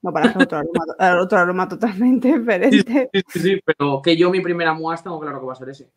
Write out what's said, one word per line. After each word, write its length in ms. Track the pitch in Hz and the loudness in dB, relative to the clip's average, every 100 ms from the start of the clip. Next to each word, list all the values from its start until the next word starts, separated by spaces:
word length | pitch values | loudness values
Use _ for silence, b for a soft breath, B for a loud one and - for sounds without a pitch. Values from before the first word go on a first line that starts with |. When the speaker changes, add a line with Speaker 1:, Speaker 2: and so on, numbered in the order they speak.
Speaker 1:
No, 100 | 185 | -4
para 160 | 151 226 | 0 0
eso 100 | 190 | 2
otro 180 | 170 156 | -2 -2
aroma, 260 | 156 175 165 - | -4 -2 -2 2
<laughs> 240 | 190 180 | 2 2
otro 160 | 185 202 | 2 2
aroma 300 | 175 180 180 | 2 0 -4
totalmente 720 | 185 233 185 247 254 254 311 | -2 -4 0 2 2 2 2
diferente. 720 | 233 190 226 262 202 262 254 | 0 2 4 4 2 0 0
Speaker 2:
Sí, 80 | 196 | -2
sí, 20 | - | -4
sí, 100 | 175 | -2
sí, 220 | 170 196 - | 0 0 -2
pero 360 | 156 143 139 | -2 0 0
que 160 | 170 160 | 0 4
yo 120 | 180 | 2
mi 120 | 185 | 2
primera 320 | 170 170 165 | -4 -2 -2
muas 300 | 160 160 160 | -2 -6 -8
tengo 160 | 190 160 | -10 -10
claro 200 | 151 139 | -10 -10
que 60 | 127 | -10
va 80 | |
a 40 | 127 | -12
ser 120 | 131 | -14
ese. 200 | 139 123 | -18 -20